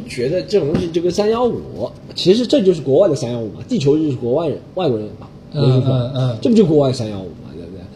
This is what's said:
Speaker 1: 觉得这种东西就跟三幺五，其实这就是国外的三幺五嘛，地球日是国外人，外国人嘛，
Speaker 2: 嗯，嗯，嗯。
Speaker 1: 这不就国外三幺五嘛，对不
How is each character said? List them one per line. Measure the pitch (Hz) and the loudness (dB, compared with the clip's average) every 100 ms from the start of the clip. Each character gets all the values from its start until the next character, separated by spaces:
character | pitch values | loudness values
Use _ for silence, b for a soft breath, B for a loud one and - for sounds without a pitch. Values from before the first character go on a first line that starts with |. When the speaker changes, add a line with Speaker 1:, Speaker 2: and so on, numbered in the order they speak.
| - | -8
Speaker 1:
觉 | - 123 | -4 -2
得 | 180 | -2
这 | - 208 | 0 0
种 | 143 | 0
东 | 180 | 0
西 | 175 | -2
就 | 170 | -2
跟 | 175 | -2
三 | 175 208 | 0 0
幺 | 226 247 | 2 0
五， | 156 - - 113 - - - | -2 -8 -10 -10 -10 -16 -2
其 | 160 | 2
实 | 214 226 | 4 4
这 | 196 | 2
就 | 190 | 4
是 | 165 | 2
国 | 135 139 | 2 4
外 | 196 | 4
的 | 139 | 2
三 | 120 | -2
幺 | 120 | -6
五 | 110 | -6
嘛， | 82 107 | -10 -4
地 | 240 | -2
球 | 139 156 | 2 2
日 | 156 | 0
是 | 127 | -2
国 | 120 | -2
外 | 139 165 | 0 -2
人， | 101 - | -4 -8
外 | - 175 | -4 -2
国 | 113 | -2
人 | 107 - | -4 -12
嘛， | - - - | -18 -20 -10
Speaker 2:
嗯， | 151 139 127 123 | 0 4 4 2
嗯， | 131 120 135 | 0 0 -2
嗯。 | 127 113 | -2 0
Speaker 1:
这 | 269 | 2
不 | 226 | 4
就 | 180 | 6
国 | 156 | 4
外 | 139 | 2
三 | 120 107 | 0 -4
幺 | 101 | -8
五 | 90 | -10
嘛， | - - | -14 -16
对 | 92 82 | -16 -16
不 | 92 95 | -16 -18